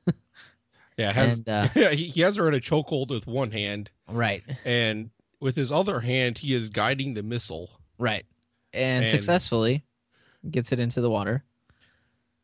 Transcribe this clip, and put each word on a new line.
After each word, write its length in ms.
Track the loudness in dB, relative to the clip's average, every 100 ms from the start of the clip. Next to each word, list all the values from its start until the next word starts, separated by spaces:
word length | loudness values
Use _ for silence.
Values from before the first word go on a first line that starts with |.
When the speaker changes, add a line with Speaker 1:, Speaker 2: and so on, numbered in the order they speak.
| -4
Speaker 1:
<laughs> 60 | -4 _ -20 -20 _ _ _ _ -4
Speaker 2:
Yeah, 140 | 0
has, 260 | 4 4 2
Speaker 1:
And, 80 | 0
uh, 180 | 0 2
Speaker 2:
<laughs> 60 | 6
yeah, 140 | 4
he, 140 | 4 -2
he 160 | 2
has 140 | 2 4
her 120 | 2
in 60 |
a 40 | 2
chokehold 500 | 0 0 0 -2 -2
with 160 | -6 -4
one 240 | -4 -2
hand. 400 | -2 -4 -4 -8 _ -8
Speaker 1:
Right. 340 | -2 0 -2 -8 -8
Speaker 2:
And 460 | 0 2 2 0 -6 _ _ -6
with 140 | -4
his 160 | -2 0
other 300 | 0 0 -2
hand, 380 | 0 0 0 -2
he 160 | -2
is 160 | -2 -2
guiding 420 | 0 0 0 -4
the 100 | -6
missile. 460 | -4 -6 -6 -8 -12 -18 _ -4
Speaker 1:
Right. 260 | -2 -2 -6 _ _ _ _
And 320 | -4 0 0
Speaker 2:
And 40 | 2
Speaker 1:
successfully 760 | 2 2 0 2 2 2 0 -4 _ _ _ _ _ -6
gets 220 | -4 -2
it 80 | -2
into 220 | -2 0
the 80 | 0
water. 340 | 0 0 -2 -6 _ _ _ _ _ _ _ _ _